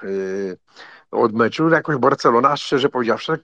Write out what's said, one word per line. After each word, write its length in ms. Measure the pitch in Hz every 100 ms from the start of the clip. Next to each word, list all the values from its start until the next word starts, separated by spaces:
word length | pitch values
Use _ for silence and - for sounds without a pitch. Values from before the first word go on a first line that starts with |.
| 101 98 95 98 95 90 _ - - - _
od 200 | 107 117
meczu 340 | 110 110 - 160
jakoś 280 | 160 - 143
Barcelona, 600 | 127 139 139 117 135 143
szczerze 320 | - 139 139
powiedziawszy, 440 | 127 113 110 -
tak 80 | 160